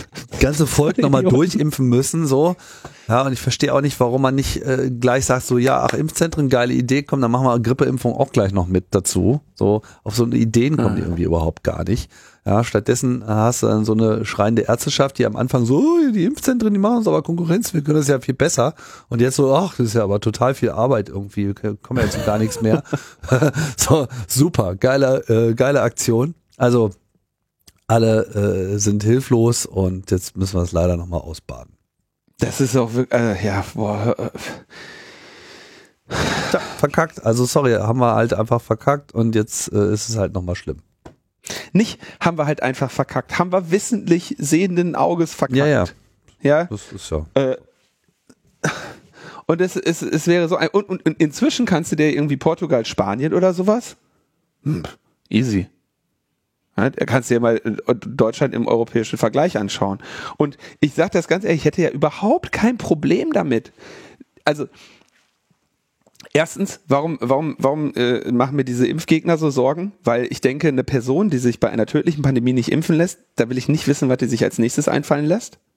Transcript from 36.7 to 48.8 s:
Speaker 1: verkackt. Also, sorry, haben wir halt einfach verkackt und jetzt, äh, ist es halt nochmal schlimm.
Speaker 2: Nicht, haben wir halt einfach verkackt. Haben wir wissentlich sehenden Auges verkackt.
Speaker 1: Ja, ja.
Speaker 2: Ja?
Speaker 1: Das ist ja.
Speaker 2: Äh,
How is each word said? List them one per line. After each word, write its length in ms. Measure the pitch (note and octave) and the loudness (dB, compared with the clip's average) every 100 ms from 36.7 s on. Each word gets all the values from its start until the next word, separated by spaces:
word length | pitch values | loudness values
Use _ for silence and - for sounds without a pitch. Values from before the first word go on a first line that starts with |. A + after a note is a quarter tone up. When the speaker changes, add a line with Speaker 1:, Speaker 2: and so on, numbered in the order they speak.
| - | -4
Speaker 1:
verkackt. 480 | C#3+ - E3 - A2+ | -2 0 -2 -2 0
Also, 200 | A#2 B2 | 0 2
sorry, 280 | D3+ B2 | 2 2
haben 260 | G#2+ G#2+ B2+ | 2 0 2
wir 160 | A#2+ A2+ | 2 2
halt 180 | A#2 | 2
einfach 280 | F2+ A2+ A#2+ | 0 0 -2
verkackt 500 | - A2 - C#3+ - | -2 -2 0 -2 -2
und 240 | A2 A2+ A2 | -2 0 0
jetzt, 360 | G#2+ - - | 0 -4 -4
äh, 180 | G#2 G2+ | 0 0
ist 180 | G#2 - | 0 -4
es 80 | A2 | -4
halt 160 | F#2 | -4
nochmal 220 | G2 F2+ F2+ | -4 -6 -6
schlimm. 220 | - C#2+ - _ - _ _ _ - - - | -8 -12 -16 _ -20 _ _ _ -14 -14 -2
Speaker 2:
Nicht, 260 | F3+ A3 - - - | 0 0 -4 -18 -4
haben 180 | E3+ E3 | -2 0
wir 80 | D3 | -2
halt 160 | D3+ | -2
einfach 280 | B2 B2+ C3 | -2 -2 -4
verkackt. 460 | - C#3 C3+ - - | -2 -4 -4 -4 -2
Haben 120 | F3+ | 0
wir 200 | F#3 E3+ | -2 0
wissentlich 640 | F#3+ - G#3 - E3+ - - | -2 0 -4 -2 -4 -4 -8
sehenden 580 | C#3+ D#3+ F#3+ F3 F3 - | 0 2 2 0 -2 0
Auges 380 | E3+ F3 D#3+ | 0 0 -4
verkackt. 240 | - C#3 B2+ | -4 -2 2
Speaker 1:
Ja, 100 | D3 | 2
ja. 180 | B2+ F2+ - _ _ _ _ | 2 0 -6 _ _ _ _
Speaker 2:
Ja? 240 | C#3+ D3 F3 | 2 2 0
Speaker 1:
Das 260 | G#2 - | -8 -12
ist 180 | G2+ - | -16 -8
ja. 160 | D#2 D#2 | -6 -4
Speaker 2:
Äh, 240 | C3+ C3 C3 _ _ _ _ _ _ _ _ _ _ - - | -2 -2 -4 _ _ _ _ _ _ _ _ _ _ -6 -6